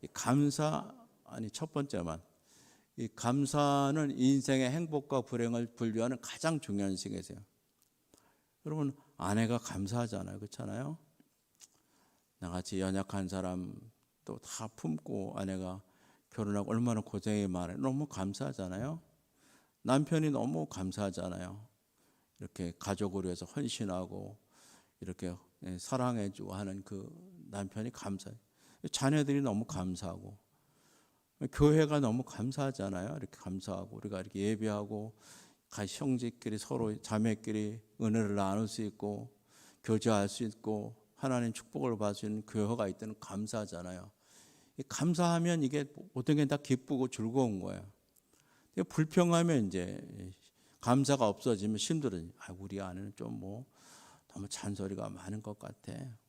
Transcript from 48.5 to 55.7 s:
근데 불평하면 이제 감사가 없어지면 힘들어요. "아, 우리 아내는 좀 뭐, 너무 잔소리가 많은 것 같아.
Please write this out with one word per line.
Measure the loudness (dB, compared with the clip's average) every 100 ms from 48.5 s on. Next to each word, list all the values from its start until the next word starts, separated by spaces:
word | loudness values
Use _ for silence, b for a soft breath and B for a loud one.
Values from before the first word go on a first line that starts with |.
| b b
근데 | -2 0
불평하면 | 2 4 6 8 8 6 6 4
이제 | 0 -2 -6 -10 -12 -12 -14 -20 _ b b
감사가 | 4 4 6 6 4
없어지면 | 4 2 2 2 0
힘들어요. | 0 0 0 -2 -8 -12
"아, | -14 -12
우리 | -8 -6
아내는 | -6 -8 -10 -8
좀 | -8 -6
뭐, | -8 -10 -12 B B B B B _
너무 | -12 -10
잔소리가 | -6 -6 -4 -4 -4 -6
많은 | -8 -10 -8
것 | -8 -10
같아. | -12